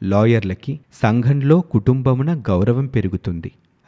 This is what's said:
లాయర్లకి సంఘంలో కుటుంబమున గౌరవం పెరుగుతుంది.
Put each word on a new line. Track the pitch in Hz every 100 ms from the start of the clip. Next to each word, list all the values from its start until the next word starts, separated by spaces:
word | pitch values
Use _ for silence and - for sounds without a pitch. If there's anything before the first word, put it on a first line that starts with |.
లాయర్లకి | 92 101 110 113 98 90 - 147 _ -
సంఘంలో | 110 117 120 143 139 165
కుటుంబమున | 175 110 101 127 131 127 147
గౌరవం | 170 107 90 104 120 135
పెరుగుతుంది. | 127 95 90 - 85 87 _ _ _